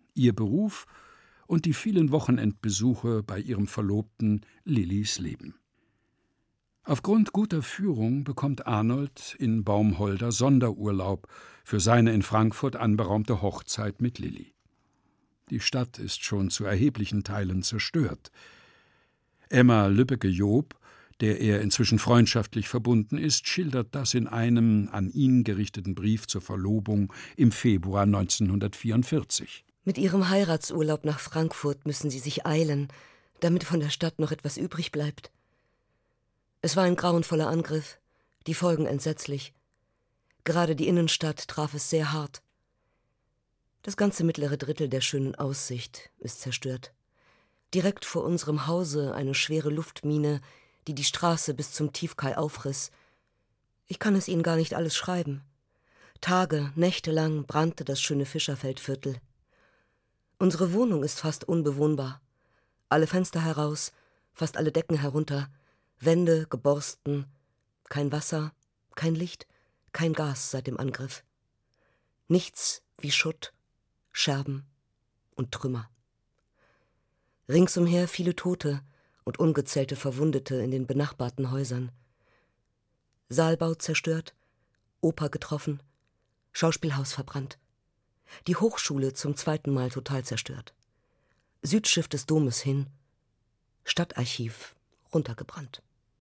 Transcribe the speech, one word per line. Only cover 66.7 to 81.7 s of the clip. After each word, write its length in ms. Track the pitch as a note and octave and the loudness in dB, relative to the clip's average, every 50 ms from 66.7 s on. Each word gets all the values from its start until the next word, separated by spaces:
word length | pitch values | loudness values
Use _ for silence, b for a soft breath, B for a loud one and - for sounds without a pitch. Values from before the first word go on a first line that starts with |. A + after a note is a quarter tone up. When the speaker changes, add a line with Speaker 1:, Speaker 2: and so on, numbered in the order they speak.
| C#3+ D3 C#3+ - - - _ C#3+ C#3+ C#3+ C#3 - - _ _ _ _ _ _ _ _ _ _ - | 2 2 0 -4 -6 -6 _ -4 -4 -4 -4 -8 -14 _ _ _ _ _ _ _ _ _ _ -10
Speaker 2:
kein 240 | - C#3+ C#3+ C#3+ D3+ | -6 -4 -2 -2 -2
Wasser, 400 | D3+ - - E3 D#3 D3+ D#3 - _ _ _ _ _ _ _ - | -2 -2 -2 -2 -4 -4 -6 -10 _ _ _ _ _ _ _ -8
kein 200 | - D#3 E3 D#3+ | -4 -2 0 0
Licht, 320 | D#3+ F3+ E3+ - - - - _ _ _ _ _ _ _ _ - | 0 -2 -6 -8 -14 -20 -20 _ _ _ _ _ _ _ _ -6
kein 200 | - E3 E3 D#3 | -2 0 0 0
Gas 380 | - D#3 C#3+ C3+ - - - | 0 -2 -2 -2 -4 -4 -4
seit 160 | - C3 C3 | -6 -6 -6
dem 120 | C3 A#2+ - | -6 -6 -6
Angriff. 460 | - B2+ B2 B2 C3 C3+ - - - _ _ _ _ _ _ _ _ _ _ _ _ _ _ _ _ _ _ _ _ - | -6 -6 -6 -6 -8 -10 -12 -14 -16 _ _ _ _ _ _ _ _ _ _ _ _ _ _ _ _ _ _ _ _ 0
Nichts 540 | E3 F3+ - - - - - - - - - _ _ - | 2 2 2 -2 -6 -4 -4 -4 -4 -6 -10 _ _ -10
wie 120 | - C#3+ | -4 -2
Schutt, 420 | - - - D#3+ D#3+ - - - - _ _ _ _ _ _ _ _ _ _ _ - | 0 0 0 -2 -4 -8 -12 -16 -16 _ _ _ _ _ _ _ _ _ _ _ -6
Scherben 520 | - - D#3 C#3 C3+ C#3 C#3+ C3+ C3+ C#3 - _ _ _ _ _ _ _ _ _ _ _ _ _ | -2 -2 -2 -2 -2 -4 -6 -8 -8 -10 -14 _ _ _ _ _ _ _ _ _ _ _ _ _
und 180 | - B2+ B2+ - | -8 -8 -8 -6
Trümmer. 360 | - - C3 B2+ A#2 A2 - _ _ _ _ _ _ _ _ _ _ _ _ _ _ _ _ _ _ _ _ _ _ _ _ _ _ _ _ _ _ _ - | -6 -4 -4 -4 -6 -8 -12 _ _ _ _ _ _ _ _ _ _ _ _ _ _ _ _ _ _ _ _ _ _ _ _ _ _ _ _ _ _ _ 2
Ringsumher 600 | C3+ E3+ F#3 - - F3+ F3 E3+ F3 F3 F3 E3+ | 4 6 6 6 6 4 4 4 4 2 2 0
viele 280 | - - E3+ F3+ F3 | -2 -2 -2 -2 -2
Tote 460 | - - F3+ F3+ F3+ - D3 C#3+ C#3 b b b b b b b b b | -2 -2 -4 -4 -2 -2 -4 -4 -4 b b b b b b b b b
und 140 | B2+ - - | -10 -2 2
ungezählte 580 | D3 D#3+ D3 D3 C3+ - - D3 C#3 C#3 C#3+ | 2 4 4 2 0 0 0 -2 -2 -2 -4
Verwundete 600 | - - C#3 A#2+ C3 D3+ D#3+ C#3 C3 C3+ - C3+ | -4 -4 -4 -2 0 0 2 2 0 -2 -2 -2
in 140 | B2+ A2+ B2+ | -2 -2 -2
den 160 | C3 C3 B2+ | -2 -2 -2
benachbarten 640 | B2 C3 C#3 D3 C#3+ - - B2 B2 - - C3+ B2 | 0 0 0 0 -2 -4 -6 -6 -6 -4 -4 -4 -4
Häusern. 400 | C3 C#3 C#3 A#2+ | -2 -4 -4 -4